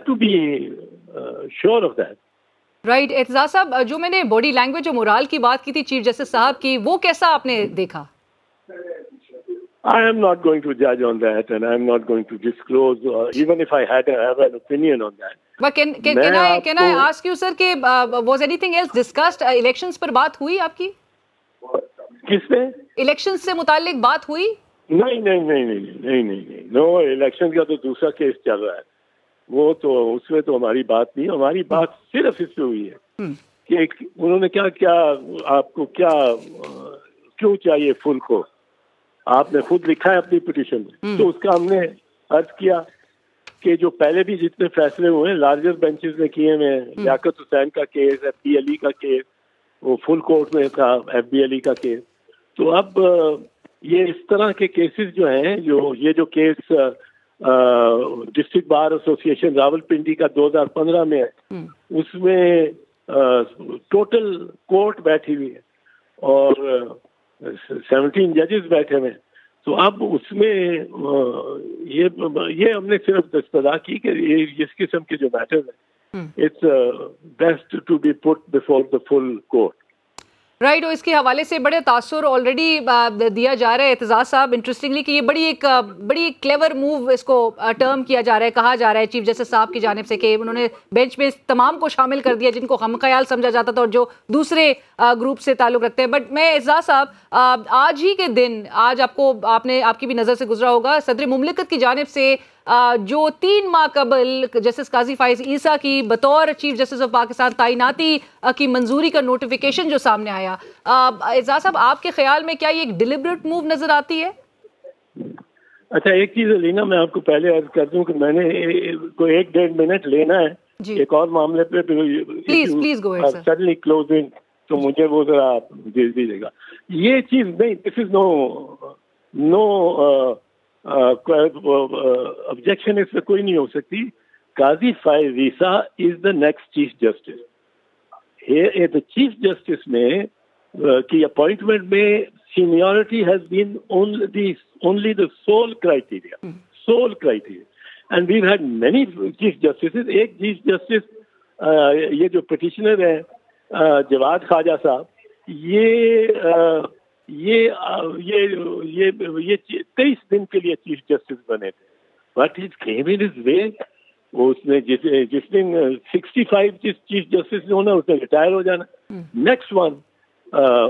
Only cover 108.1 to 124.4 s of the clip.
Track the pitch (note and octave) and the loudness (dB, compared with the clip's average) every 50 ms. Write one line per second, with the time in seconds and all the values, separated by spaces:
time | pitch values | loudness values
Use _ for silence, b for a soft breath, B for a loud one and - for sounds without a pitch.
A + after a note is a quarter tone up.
108.1 | D#4 C#4 B B B B - B3+ B3+ - C#4+ B3+ B3 B3+ B3 A3 C4 D4 D#4+ F4+ | 0 -2 B B B B -2 -2 0 0 0 0 0 0 0 0 0 0 0 2
109.1 | F#4 D4+ C4 B3+ B3+ B3 C4+ A#3 C4 C4 - C#4 C4+ F#4 F4+ D#4+ C#4+ C4 - B3+ | 0 0 0 0 -2 -4 -4 -4 -6 -2 -2 -2 -2 -2 -2 0 -2 0 2 2
110.1 | G#3+ G#3 G#3+ G#3 G3 F#3+ F#3+ F#3 F#3 - B B B B B - B3 C4 B3+ B3+ | 0 0 -2 -6 -6 -6 -6 -6 -8 -10 B B B B B 0 2 4 4 2
111.1 | A3+ F#3+ - A3 A#3 C4 A#3 B3 C#4 D#4 - F#4+ F4 - A3+ B3+ C#4 - - F4 | 0 2 0 2 2 2 0 2 0 0 2 0 2 4 4 2 2 0 -2 -6
112.1 | E4 - C4+ C4+ C#4+ D#4 D#4 D#4+ E4 - D#4 D#4 D#4+ D#4+ E4 A#3+ G3 E3+ A3+ A#3+ | -2 0 2 2 2 2 0 -4 -6 -2 -2 -2 -2 -2 -4 -4 -2 -2 -2 0
113.1 | C#4+ C#4 C4+ E4+ F4 E4 - D#4 E4 F4 D4+ D#4 D#4+ C4+ D#4 D#4 D4+ D4 C#4+ - | -2 -4 -2 -4 -6 -4 -6 -6 -6 -4 -2 -2 -2 -2 0 2 2 2 2 -2
114.1 | E4+ D#4+ E4 F#4 G#4 - _ _ _ _ _ - _ _ _ C5+ - _ _ _ | -4 -4 -4 -6 -8 -10 _ _ _ _ _ -20 _ _ _ -20 -20 _ _ _
115.1 | _ - - - - - - _ _ b b b b b b b - D#3+ - G3+ | _ -16 -16 -16 -16 -20 -20 _ _ b b b b b b b -6 -2 0 2
116.1 | F#3 F#3+ G3+ G3 - A3+ A3+ G#3+ A3 F#3 E3+ E3+ F3+ G#3 G#3 G3 F#3 F3 E3 E3 | 2 2 2 0 -2 -2 0 2 2 2 2 0 0 0 0 0 2 0 0 0
117.1 | - F#3+ - - D3+ D3 E3 F3 E3 D#3+ D3+ D3 - E3 D3 C#3+ E3 F3+ F3 E3+ | -2 -4 0 0 0 2 2 2 2 0 0 -2 -2 -2 -2 0 0 -2 -2 -2
118.1 | D#3+ D3 C#3+ D3 D3+ F3 F3+ E3 E3+ F3 E3+ E3+ F3 F3+ F#3 E3+ E3+ D#3+ E3 E3 | -2 -2 0 0 2 2 0 0 0 -2 -2 -2 -2 -2 -2 -4 -8 -10 -12 -12
119.1 | - - E3+ E3 D#3+ F3 F#3 F3+ D#3+ E3+ F3+ E3 E3 D#3+ D#3+ D#3+ F#3+ F#3+ - C#3+ | -4 -2 2 2 4 2 2 0 0 0 0 0 2 0 0 0 0 -2 -2 0
120.1 | C3+ D3+ D#3 D#3 F#3 F#3 E3 D3+ F3 - _ _ _ - G3 G3 G#3+ G3+ - - | 0 2 2 2 2 2 2 0 -2 -8 _ _ _ -16 -12 -8 -2 -2 -2 2
121.1 | - D3+ E3+ E3+ E3+ E3 D3+ D#3 E3 E3 E3 E3 F3 F3 E3+ E3+ D#3+ D3+ D#3 D3 | 2 0 0 2 0 0 0 0 0 0 -2 0 0 -4 -2 0 0 0 0 0
122.1 | C#3+ D3+ - - - - - - D4 E4 D4+ F#3+ D3 D3+ D4 D4+ D4 A3 G3 G3+ | -2 -2 -4 -6 -10 -12 -4 0 0 2 2 0 0 -2 0 -2 -2 -2 -4 -4
123.1 | F#3 F3 F3 - F#3 F3 E3 E3+ D#3+ E3 F#3 F3 E3 E3 - D3+ D#3 D#3 D3 D3 | -4 0 0 0 0 0 0 -2 0 0 0 -2 -2 -2 0 0 0 0 2 0
124.1 | D#3 D#3 C#3+ C3+ - - | 0 0 0 -4 -12 -20